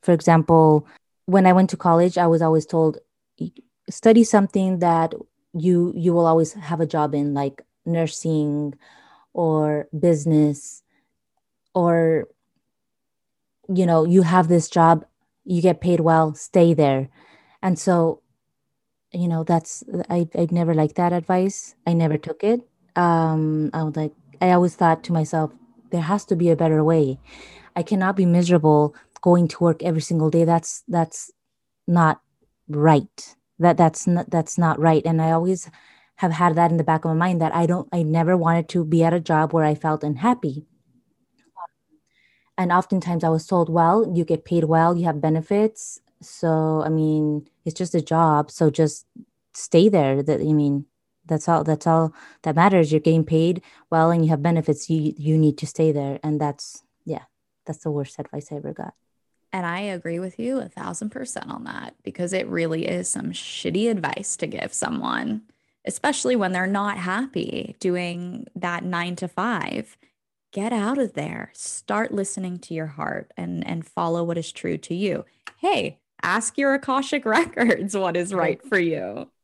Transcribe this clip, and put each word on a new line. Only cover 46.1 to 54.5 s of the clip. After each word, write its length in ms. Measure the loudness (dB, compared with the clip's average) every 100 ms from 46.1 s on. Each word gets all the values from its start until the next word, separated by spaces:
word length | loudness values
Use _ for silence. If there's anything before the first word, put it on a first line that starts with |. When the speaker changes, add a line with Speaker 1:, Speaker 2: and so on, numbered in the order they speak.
| _
Speaker 1:
So, 600 | -20 -6 -2 0 0 -2 -2
I 40 |
mean, 580 | 0 0 0 -2 -4 -8 _ -12
it's 120 | -8
just 180 | -4 -4
a 60 |
job. 500 | -2 0 2 2 0
So 180 | 0 0
just 360 | 2 0 -2 _ -20 -20 _ _
stay 360 | -18 0 4 4
there." 320 | 4 2 0
That, 180 | 0 -2
I 140 | 2
mean, 320 | 2 2 -2 -6 _ _ _ -6
that's 220 | -4 0
all, 140 | 0
that's 240 | 0 -2 2
all 260 | 2 0 -4 -20 _
that 120 | -4 2
matters. 360 | 4 4 2
You're 80 | 2
getting 240 | 2 2
paid 400 | 2 0 0 -2 -8 _ _
well 220 | 2 2
and 120 | 2
you 60 | 2
have 140 | 0
benefits. 460 | 0